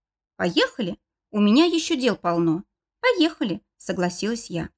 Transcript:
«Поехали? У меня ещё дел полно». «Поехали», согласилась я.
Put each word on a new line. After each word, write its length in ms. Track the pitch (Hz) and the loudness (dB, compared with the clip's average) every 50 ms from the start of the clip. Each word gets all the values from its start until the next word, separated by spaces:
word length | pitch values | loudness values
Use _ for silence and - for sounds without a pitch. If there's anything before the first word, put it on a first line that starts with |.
| _ _ _ _ _ _ _ | _ _ _ _ _ _ _
«Поехали? 640 | - 190 175 170 277 494 508 - - 226 175 - - _ _ _ _ _ - | -4 -4 -2 2 0 0 0 -2 -6 -6 -6 -8 -10 _ _ _ _ _ -6
У 100 | - 208 | -2 2
меня 260 | 208 208 214 277 339 | 4 4 6 6 6
ещё 300 | 349 320 330 311 - 330 | 4 2 0 -2 -2 -2
дел 200 | 262 247 240 190 | 0 0 -2 -2
полно». 480 | - - 170 170 170 170 165 156 175 - _ _ _ _ _ _ - | -2 -2 -2 0 2 2 2 0 -2 -4 _ _ _ _ _ _ -2
«Поехали», 640 | - 508 466 370 302 330 320 - 294 208 165 208 _ _ _ | 0 0 2 2 2 0 0 -4 -6 -6 -6 -8 _ _ _
согласилась 720 | - - - 185 180 180 180 180 - - 208 240 233 - - | -14 -8 -8 -4 -2 -2 -4 -4 -4 -6 -6 -6 -6 -8 -8
я. 200 | 180 165 160 - _ | -8 -8 -8 -8 _